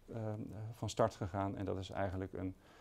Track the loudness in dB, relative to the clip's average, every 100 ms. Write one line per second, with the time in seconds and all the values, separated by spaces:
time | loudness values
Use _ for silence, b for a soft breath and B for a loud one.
0 | -8 -2 -2 -2 -4 -6 -6 -4 0 6
1 | 6 6 -2 2 0 0 0 0 -2 0
2 | 0 0 -4 -2 -4 -6 b b